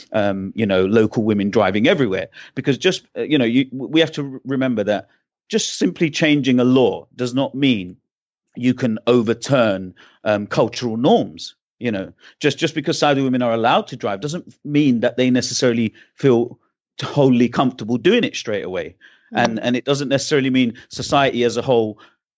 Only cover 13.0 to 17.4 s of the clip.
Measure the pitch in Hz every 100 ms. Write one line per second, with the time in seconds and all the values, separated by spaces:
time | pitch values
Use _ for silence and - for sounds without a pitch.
13 | 151 135 135 127 123 113 113 170 214 123
14 | 117 98 147 170 - - - 147 147 120
15 | 120 120 127 127 - - 127 117 113 -
16 | _ _ 139 120 120 - _ _ _ _
17 | 139 - 139 120